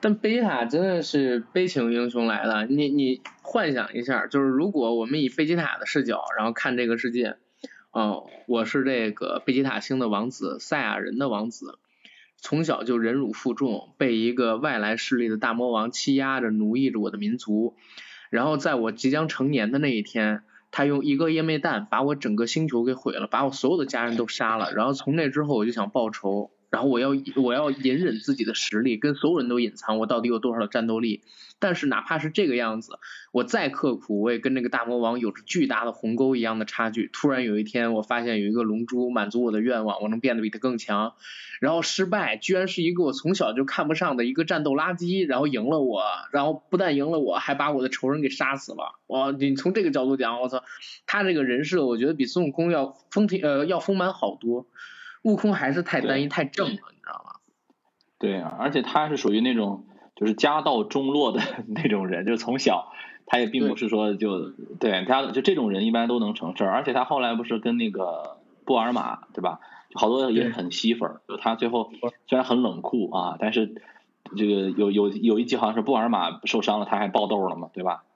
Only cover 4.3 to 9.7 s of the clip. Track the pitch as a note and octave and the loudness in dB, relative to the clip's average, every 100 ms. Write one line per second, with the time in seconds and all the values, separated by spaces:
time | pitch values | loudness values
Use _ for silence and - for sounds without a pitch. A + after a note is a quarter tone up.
4.3 | C#3 C3+ C3 F3+ D#3+ A#2 A#2 A2+ D3 C3+ | 2 2 2 2 2 2 0 0 0 0
5.3 | - D#3 E3+ D3 - - D3+ A#2 G2+ - | 0 0 2 0 -4 -2 0 0 -2 -2
6.3 | G#2 G#2+ A#2 - B2 A#2+ A#2 B2 A#2+ A2+ | -2 -2 -2 -2 0 0 2 0 0 -2
7.3 | - _ _ - - _ A#2 G#2+ G2 - | -4 _ _ -18 -18 _ 0 0 0 -6
8.3 | - - A#2+ A2+ C#3+ C3+ C3 A2 G#2 E2+ | -20 -2 0 2 0 2 2 0 -2 -4
9.3 | E2+ - B2+ C3+ | -4 0 2 2